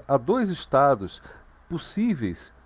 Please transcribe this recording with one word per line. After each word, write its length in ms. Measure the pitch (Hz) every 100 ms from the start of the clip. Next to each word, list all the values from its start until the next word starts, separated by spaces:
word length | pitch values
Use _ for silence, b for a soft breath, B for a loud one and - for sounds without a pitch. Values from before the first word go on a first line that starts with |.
| -
a 100 | 139
dois 340 | 123 247 208
estados 720 | 170 - 135 143 123 95 - B B B _ _
possíveis 880 | 165 - 202 233 156 101 82 - -